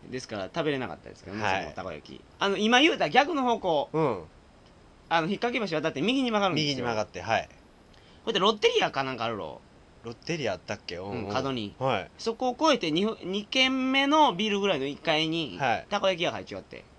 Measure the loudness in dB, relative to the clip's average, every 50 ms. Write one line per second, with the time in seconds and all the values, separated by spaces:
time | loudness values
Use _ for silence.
0 | -12 -10 -10 -10 -8 -8 -6 -6 -6 -6 -4 -2 -2 -2 -2 -2 -4 -6 -10 -12
1 | -14 -20 -20 -16 -14 -10 -6 -2 0 0 0 0 -2 -6 -10 -10 -10 -10 -10 -12
2 | -14 -16 -18 -18 -18 -20 -6 -2 0 0 2 2 2 4 6 6 6 4 4 2
3 | 0 4 4 4 4 4 0 0 2 2 0 0 2 2 2 2 0 0 0 0
4 | 2 2 0 -2 -6 -14 -20 -20 -20 -20 -20 -20 -20 -20 -20 -20 -20 -20 -20 -20
5 | -6 0 0 0 2 0 -2 -2 -2 -2 0 -2 -2 -2 -2 -2 -2 -2 -2 0
6 | -2 0 0 0 0 0 0 0 0 2 0 0 0 0 -2 -2 -2 -2 -2 -2
7 | -2 -4 -6 -10 -2 0 0 0 0 -2 -14 -20 -20 -20 -20 -20 -20 -20 -20 -20
8 | -20 -20 -20 -10 -6 -4 0 2 2 2 2 4 2 2 4 4 2 2 0 -2
9 | -2 -2 -2 -4 -4 -4 -4 -4 -8 -10 -12 -14 -18 -20 -20 -20 -20 -20 -20 -16
10 | -14 -14 -14 -12 -8 -6 -6 -2 -2 -2 -4 -4 -6 -10 -10 -8 -8 -10 -10 -8
11 | -8 -8 -6 -6 -6 -2 -2 -2 -2 -2 -4 -4 -6 -6 -6 -4 -2 0 0 0
12 | -2 -6 -14 -8 -6 -6 -4 -2 -2 -4 -2 2 4 4 4 4 2 0 0 2
13 | 0 0 -2 -6 -6 -4 -4 -4 -4 -2 2 2 2 2 2 0 0 2 2 2
14 | 4 4 6 6 6 6 4 2 0 0 0 0 2 0 0 0 -2 -4 -6 -4
15 | -2 0 2 2 2 0 0 -2 -4 -4 -4 -2 0 0 0 0 -2 -4 -4 0
16 | 2 2 0 2 -2 -2 -2 -4 -8 -8 -10 -12 -10 -12 -16 -18 -16 -20 -20